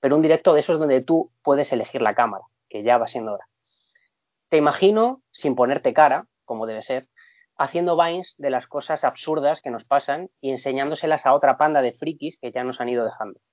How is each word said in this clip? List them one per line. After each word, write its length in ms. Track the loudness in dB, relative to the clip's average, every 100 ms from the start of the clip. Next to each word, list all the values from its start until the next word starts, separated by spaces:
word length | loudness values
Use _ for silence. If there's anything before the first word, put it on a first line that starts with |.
Pero 160 | 2 2
un 60 |
directo 300 | 4 4 4
de 80 | 2
esos 200 | 2 0
donde 200 | 2 0
tú 300 | 2 -2 -2 _
puedes 280 | 0 0 2
elegir 300 | -2 -4 -2
la 140 | -2 0
cámara, 260 | -2 -2 -16 _ _
que 140 | -6
ya 160 | 0 2
va 80 | 0
siendo 280 | -6 -8
hora. 120 | -10 -12 _ _ _ _ _ _ _ _ _ _
Te 100 | 2
imagino, 640 | 2 4 2 4 0 -2 _
sin 240 | -6 -4
ponerte 400 | 0 0 2 0
cara, 320 | 4 4 4 -6 _
como 220 | _ -8 -8
debe 160 | -10
ser, 260 | -6 -8 -8 _ _ _ _ _
haciendo 400 | -4 -2 -2 2
vines 380 | 0 -2 -10 -8
de 140 | -4
las 160 | -4 -6
cosas 360 | -12 -6 -4
absurdas 600 | -4 -4 -6 -2 -2 -2
que 80 | -6
nos 160 | -12 0
pasan 420 | 0 0 -6 -8 _
y 80 | -6
enseñándoselas 760 | -6 -4 -4 -4 -4 -2 0
a 80 | 2
otra 240 | 4 4 2
panda 240 | 2 2
de 140 | 0
frikis 440 | -4 -10 -8 -12 -12
que 140 | -12
ya 100 | -8
nos 160 | -8 -6
han 120 | -4
ido 120 | -2 -4
dejando. 340 | -6 -12 -14 _